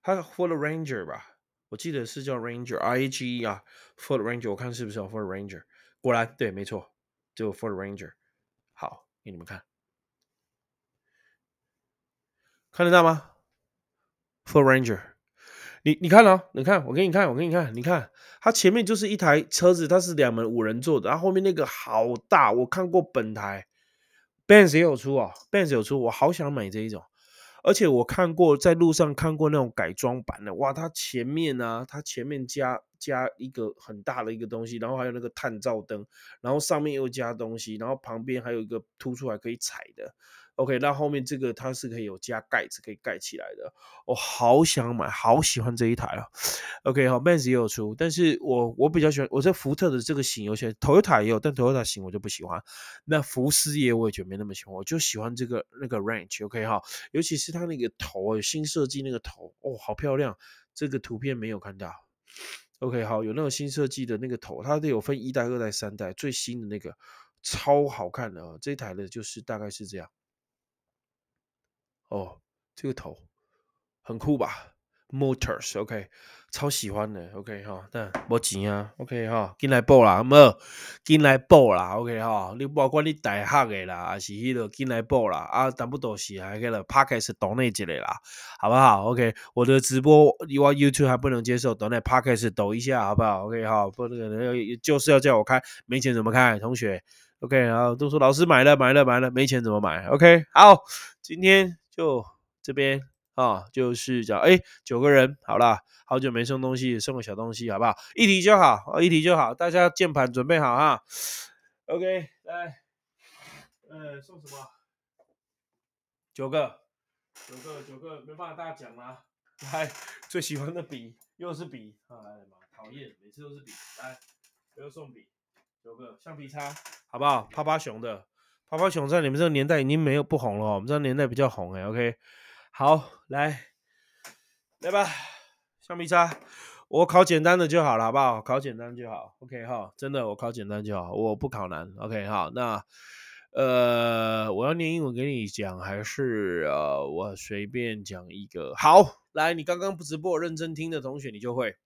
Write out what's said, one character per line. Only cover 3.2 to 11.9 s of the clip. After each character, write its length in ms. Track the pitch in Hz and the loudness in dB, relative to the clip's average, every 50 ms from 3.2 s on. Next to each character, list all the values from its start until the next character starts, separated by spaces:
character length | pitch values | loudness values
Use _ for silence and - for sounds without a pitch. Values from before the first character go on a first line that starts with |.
| 131 123 123 120 | -6 -6 -6 -6
E 40 | 117 | -6
R，Ford 760 | 107 101 95 _ _ - - - _ _ _ - - 139 127 | -6 -8 -8 _ _ -20 -20 -20 _ _ _ -6 -4 -2 -2
Ranger， 300 | 104 117 120 120 117 110 | -2 -4 -6 -6 -6 -6
我 40 | 98 | -6
看 160 | - 123 123 | -6 -8 -10
是 140 | 117 117 123 | -8 -10 -10
不 60 | 107 | -10
是 80 | 101 110 | -10 -10
有 100 | 98 95 | -12 -10
Ford 160 | 110 110 104 | -10 -10 -8
Ranger？ 380 | 92 95 98 101 98 95 - - _ _ _ _ _ _ _ | -8 -8 -10 -12 -12 -16 -18 -20 _ _ _ _ _ _ _
果 140 | - 127 120 | -2 0 0
然， 220 | 117 117 117 - | 0 0 -4 -4
对， 140 | _ 127 107 | _ -6 -4
没 120 | 92 98 101 | -4 -8 -10
错， 280 | - 113 95 87 _ _ _ _ _ _ _ _ _ _ | -10 -10 -12 -12 _ _ _ _ _ _ _ _ _ _
就 180 | - 113 104 | -8 -8 -8
Ford 220 | 95 - - 110 101 | -8 -8 -8 -8 -8
Ranger。 380 | 92 98 98 101 98 98 80 _ _ _ _ _ _ _ _ _ _ _ _ _ | -8 -10 -12 -12 -16 -18 -20 _ _ _ _ _ _ _ _ _ _ _ _ _
好， 340 | - - - - _ _ _ _ _ _ | -12 -12 -12 -12 _ _ _ _ _ _
给 80 | 107 | -18
你 60 | 95 | -18
们 60 | 85 82 | -18 -18
看。 200 | 85 95 92 _ _ _ _ _ _ _ _ _ _ _ _ _ _ _ _ _ _ _ _ _ _ _ _ _ _ _ _ _ _ _ _ _ _ _ _ _ _ _ _ _ _ _ _ _ _ | -18 -18 -20 _ _ _ _ _ _ _ _ _ _ _ _ _ _ _ _ _ _ _ _ _ _ _ _ _ _ _ _ _ _ _ _ _ _ _ _ _ _ _ _ _ _ _ _ _ _